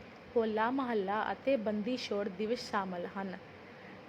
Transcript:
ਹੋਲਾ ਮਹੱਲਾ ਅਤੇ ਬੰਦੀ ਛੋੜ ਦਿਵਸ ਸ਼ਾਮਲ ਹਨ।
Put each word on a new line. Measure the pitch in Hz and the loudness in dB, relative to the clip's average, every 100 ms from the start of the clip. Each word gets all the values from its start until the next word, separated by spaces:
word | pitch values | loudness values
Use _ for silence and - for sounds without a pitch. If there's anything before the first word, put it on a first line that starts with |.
| - - - 233 | -16 -16 -2 2
ਹੋਲਾ | 220 214 226 | 4 4 4
ਮਹੱਲਾ | 269 247 220 190 214 - | 4 2 2 2 2 2
ਅਤੇ | 196 262 269 | 2 4 4
ਬੰਦੀ | 208 214 208 254 | 4 0 0 -2
ਛੋੜ | - 202 208 | 0 0 0
ਦਿਵਸ | 180 214 240 - | 0 0 0 0
ਸ਼ਾਮਲ | 208 190 175 185 196 | 0 0 -2 -4 -4
ਹਨ। | 196 185 - - - - - - | -6 -6 -12 -16 -16 -16 -16 -16